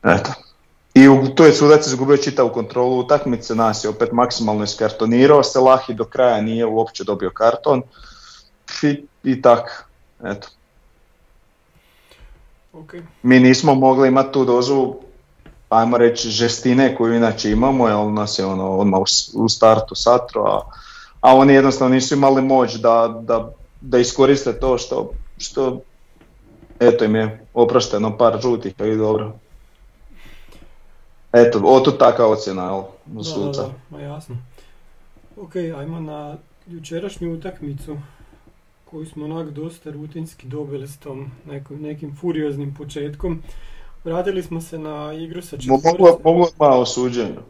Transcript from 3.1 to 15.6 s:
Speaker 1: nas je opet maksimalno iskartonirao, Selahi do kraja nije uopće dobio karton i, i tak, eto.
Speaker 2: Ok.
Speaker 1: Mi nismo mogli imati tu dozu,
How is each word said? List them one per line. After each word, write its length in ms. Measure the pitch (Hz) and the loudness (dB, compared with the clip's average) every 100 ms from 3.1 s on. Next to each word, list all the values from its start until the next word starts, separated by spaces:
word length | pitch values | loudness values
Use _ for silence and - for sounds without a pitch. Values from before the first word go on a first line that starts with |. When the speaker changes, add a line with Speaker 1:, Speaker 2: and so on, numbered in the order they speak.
| 147 139 117 - | 0 0 -6 -6
Speaker 1:
nas 300 | 113 113 107 | -2 -2 -2
je 60 | 107 | -6
opet 220 | 104 117 | -4 -2
maksimalno 520 | 117 123 - 110 107 | 0 -2 -2 -4 -4
iskartonirao, 800 | 104 - 110 - 113 120 139 147 | -6 -4 -6 -2 0 4 6 6
Selahi 520 | 131 135 131 131 - | 4 2 4 4 0
do 100 | 113 | -8
kraja 360 | 110 - 123 110 | -6 0 0 0
nije 260 | 110 113 113 | -2 -2 -2
uopće 380 | 110 110 - | -2 -4 -6
dobio 260 | 117 98 95 | -8 -6 -6
karton 520 | - 113 117 151 131 - _ - - - - _ _ - - | 0 0 0 -2 -2 -4 _ -20 -20 -20 -20 _ _ -16 -4
i, 220 | 147 143 143 _ | -4 -4 -10 _
i 180 | 135 127 | -6 2
tak, 460 | 127 117 - - - _ _ _ | 4 4 0 -16 -20 _ _ _
eto. 260 | 98 101 - _ _ _ _ _ _ _ _ _ _ _ _ _ _ _ _ _ - - _ _ _ | -12 -12 -14 _ _ _ _ _ _ _ _ _ _ _ _ _ _ _ _ _ -20 -20 _ _ _
Speaker 2:
Ok. 200 | 160 156 175 165 _ | -20 -20 -20 -20 _
Speaker 1:
Mi 180 | 123 127 | 2 6
nismo 340 | 127 131 156 | 6 4 2
mogli 340 | 135 131 131 135 | 4 4 4 2
imati 240 | 131 135 | 2 0
tu 120 | 143 | -2
dozu, 500 | 123 123 123 139 131 135 - _ _ _ - _ | 0 0 0 -2 -2 -6 -20 _ _ _ -20 _